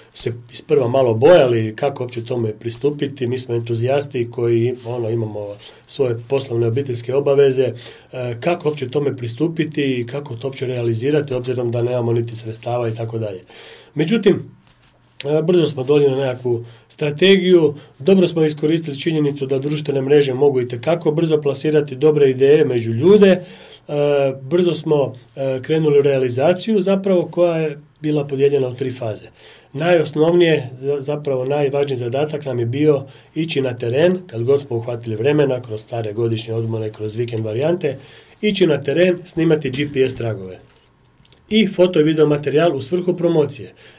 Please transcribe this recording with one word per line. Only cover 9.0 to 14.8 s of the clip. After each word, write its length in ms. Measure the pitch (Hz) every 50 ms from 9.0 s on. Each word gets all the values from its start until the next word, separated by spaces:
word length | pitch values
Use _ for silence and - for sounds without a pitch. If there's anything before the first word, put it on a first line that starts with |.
| 143 139 123
pristupiti 840 | - 120 113 117 - 151 165 165 160 156 156 147 151 143 135 131 123
i 60 | 120
kako 300 | 117 - 143 143 - 120
to 100 | 117 117
uopće 200 | 139 123 - 131
realizirati, 680 | 123 127 123 117 117 113 110 117 139 151 151 147 147 127
obzirom 360 | 127 123 127 127 123 123 120
da 120 | 117 120 117
nemamo 300 | 117 123 123 117 117 117
niti 240 | 120 117 117 117
sredstava 520 | 113 117 110 107 - - 120 120 120 120 113
i 60 | 110
tako 240 | 113 113 113 113 113
dalje. 220 | 113 104 98 92 - - - - - - - - - _ -
Međutim, 420 | 143 156 165 226 226 208 208 165 - - - - - _ _ _ _